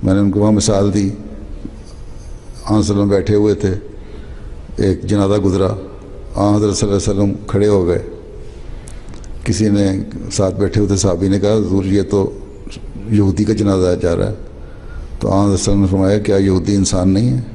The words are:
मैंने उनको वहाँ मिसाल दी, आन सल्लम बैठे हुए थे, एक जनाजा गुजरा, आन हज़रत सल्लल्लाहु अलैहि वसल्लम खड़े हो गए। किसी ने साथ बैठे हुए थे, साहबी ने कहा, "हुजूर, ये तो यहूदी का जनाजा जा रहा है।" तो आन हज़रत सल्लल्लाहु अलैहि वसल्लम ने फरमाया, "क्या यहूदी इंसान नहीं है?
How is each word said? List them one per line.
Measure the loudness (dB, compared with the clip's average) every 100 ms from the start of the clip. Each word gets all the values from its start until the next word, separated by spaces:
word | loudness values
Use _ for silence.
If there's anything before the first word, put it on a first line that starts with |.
मैंने | 2 2
उनको | 2 2
वहाँ | 4
मिसाल | 4 4 2 2
दी, | 2 0 -4 -10 -12 -12 -12 -12 -14 -16 -16 -14 -14 -14 -14 -14 -14 -2
आन | 0
सल्लम | 2 2 2
बैठे | 2 4
हुए | 4 4 2
थे, | 0 -2 -6 -14 -16 -14 -14 -14 -12 -14 -12 0 0
एक | 0 0
जनाजा | 2 2 2
गुजरा, | 2 2 0
आन | -2 -8 -14 -16 -14 -10 0 2 4
हज़रत | 2 2
सल्लल्लाहु | 0
अलैहि | 2
वसल्लम | 0 0 0 -2 -2
खड़े | 2 4
हो | 4 2
गए। | 0 -2 -12 -16 -14 -14 -14 -12 -12 -12 -14 -14 -14 -12 -10 -4
किसी | 0 2
ने | 4 2 0 -4 -8 -8
साथ | 0 0
बैठे | 2 0 2
हुए | 2
थे, | 2
साहबी | 2 2 2
ने | 2
कहा, | 2
"हुजूर, | 2 2 0 2
ये | 0
तो | 2 2 0 -4 -14 -14 -14 -12 -12 -12 -2
यहूदी | 2 2 2 0
का |
जनाजा | 2 2 2 2 2
जा | 0
रहा | 0 -2
है।" |
तो | -4
आन |
हज़रत | -10 -14 -14 -14 -12 -12 -10 -4
सल्लल्लाहु | 0 2 2
अलैहि |
वसल्लम | 2 2 2
ने | 4
फरमाया, | 4 2 2
"क्या | 2 2
यहूदी | 4 2 2
इंसान | 2 2 2 4
नहीं | 4 2
है? | 0 -4